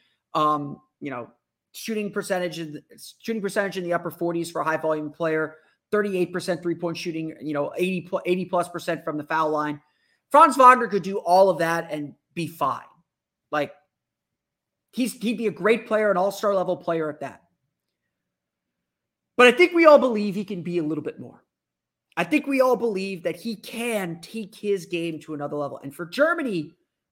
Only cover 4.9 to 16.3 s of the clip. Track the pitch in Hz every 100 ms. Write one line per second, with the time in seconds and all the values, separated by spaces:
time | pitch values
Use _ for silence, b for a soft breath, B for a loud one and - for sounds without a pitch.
4.9 | 156 151 - 165 156 156 b b b _
5.9 | 208 208 185 175 180 180 170 175 170 170
6.9 | 165 180 160 160 156 147 143 143 - 180
7.9 | 185 160 190 175 185 180 180 175 170 -
8.9 | 160 165 151 147 160 156 151 147 147 -
9.9 | _ _ _ _ 285 320 269 254 254 220
10.9 | 196 180 196 170 185 190 165 165 170 165
11.9 | 151 143 - _ - 160 170 139 117 -
12.9 | _ _ _ _ _ _ 151 139 - _
13.9 | _ _ _ _ _ _ _ _ _ _
14.9 | - 247 - 208 214 220 - 185 226 -
15.9 | 214 214 185 196